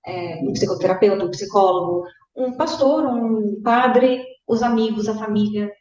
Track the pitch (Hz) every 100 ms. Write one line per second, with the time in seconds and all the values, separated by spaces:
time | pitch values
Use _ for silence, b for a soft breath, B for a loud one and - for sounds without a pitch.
0 | - 180 175 160 190 - 185 180 180 185
1 | 208 196 180 180 196 208 190 185 175 175
2 | 175 B _ - 254 254 320 - 269 311
3 | 277 240 226 220 208 196 240 233 254 247
4 | 254 254 - - - 226 240 226 220 214
5 | 208 214 214 208 208 208 208 -